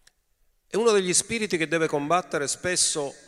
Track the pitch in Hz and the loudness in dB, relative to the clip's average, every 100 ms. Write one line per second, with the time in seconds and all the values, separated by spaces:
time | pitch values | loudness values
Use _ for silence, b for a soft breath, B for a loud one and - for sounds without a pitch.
0 | _ _ _ _ _ _ _ 196 226 208 | _ _ _ _ _ _ _ 0 4 4
1 | 180 170 - 226 208 175 156 165 160 147 | 4 0 0 -4 -2 -2 0 0 0 -2
2 | 147 175 180 160 139 - 180 180 - 160 | 0 0 0 -4 -4 -4 -4 0 0 -2
3 | 139 - | -6 -10